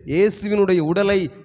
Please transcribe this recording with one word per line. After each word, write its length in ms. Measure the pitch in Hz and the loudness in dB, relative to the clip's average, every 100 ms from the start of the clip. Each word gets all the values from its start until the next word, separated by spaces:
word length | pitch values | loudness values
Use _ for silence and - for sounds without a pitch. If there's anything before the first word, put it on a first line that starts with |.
| 143 | -4
"இயேசுவினுடைய 760 | 156 208 208 208 208 196 185 | 0 0 -2 -2 0 2 2
உடலை 520 | 151 175 202 196 160 - | 0 0 0 0 -2 -8